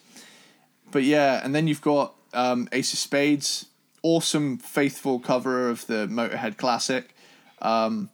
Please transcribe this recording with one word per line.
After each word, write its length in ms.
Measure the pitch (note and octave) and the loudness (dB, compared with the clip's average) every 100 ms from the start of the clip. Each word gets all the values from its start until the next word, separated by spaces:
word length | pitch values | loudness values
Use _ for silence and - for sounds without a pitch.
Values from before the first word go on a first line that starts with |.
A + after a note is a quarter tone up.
| _ - - - - _ _ _ _ | _ -20 -20 -20 -20 _ _ _ _
But 100 | D3 | 0
yeah, 380 | C3+ D3+ C#3 B2 | 4 6 4 2
and 100 | C3 | 0
then 120 | D3 D#3+ | 0 0
you've 160 | C#3+ | 0
got, 320 | D3 D3 C3 - _ | 2 2 0 -4 _
um, 360 | A#2+ B2 B2 A#2 | -2 0 0 -2
Ace 220 | C3 C3 | -2 -2
of 60 | - | -4
Spades, 680 | - C#3+ D3 C#3+ - - - _ _ _ | -2 0 2 2 0 -6 -10 _ _ _
awesome, 560 | E3 E3 - D#3+ C#3+ A#2+ | 2 2 2 0 0 -4
faithful 600 | - - C#3 - C#3+ B2+ | -4 0 0 0 -2 -2
cover 500 | B2 B2+ C3 B2+ B2 | 0 0 0 0 0
of 180 | A#2 - | -2 -4
the 200 | A2 G2+ | -4 -2
Motorhead 500 | A2+ A#2 G2 G#2+ G#2 | -2 -4 -4 -6 -4
classic. 580 | B2+ A#2 - B2+ - _ - - _ _ | -2 0 -2 -4 -6 _ -20 -20 _ _
Um, 500 | A2 A2+ A2+ A2 G2 | 0 0 0 -2 -8